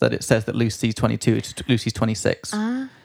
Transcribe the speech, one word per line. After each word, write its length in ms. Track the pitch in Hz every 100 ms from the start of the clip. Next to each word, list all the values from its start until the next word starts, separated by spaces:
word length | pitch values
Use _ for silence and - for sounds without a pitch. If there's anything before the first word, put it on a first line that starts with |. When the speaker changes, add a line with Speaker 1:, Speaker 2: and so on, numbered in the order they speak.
Speaker 1:
that 120 | 120
it 100 | 117
says 220 | - 113
that 100 | 110
Lucy's 400 | - 117 - 117
twenty-two 460 | - 117 110 - 107
to 240 | - - -
Lucy's 240 | 120 117
twenty-six. 560 | - 113 110 - - -
Speaker 2:
Ah. 360 | 208 220 254 262 -